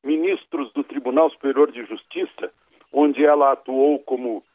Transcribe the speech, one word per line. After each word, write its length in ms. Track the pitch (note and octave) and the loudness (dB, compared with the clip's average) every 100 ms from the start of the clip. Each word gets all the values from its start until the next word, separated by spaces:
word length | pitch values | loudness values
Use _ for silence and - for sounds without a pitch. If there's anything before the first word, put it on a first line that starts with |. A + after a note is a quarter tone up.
ministros 680 | C3+ D#3 F3 F#3+ - E3 C3 | -4 -2 -2 -4 -6 -8 -6
do 100 | - | -8
Tribunal 460 | C#3 C#3+ B2+ C3 D#3+ | -8 -8 -2 2 2
Superior 420 | - C#3 C3+ D3 | 0 -2 2 2
de 100 | A#2+ G#2+ | 0 -12
Justiça, 680 | A2 - E3+ - - - - _ _ _ | -14 -12 -10 -10 -8 -14 -14 _ _ _
onde 320 | C3+ D3 C3+ | 0 0 4
ela 280 | D3 D3 C#3 | 4 4 2
atuou 480 | C3 - C3 C#3+ C#3+ | 0 -4 0 2 2
como, 440 | - C3 B2 G#2+ - | -2 -6 -4 -8 -10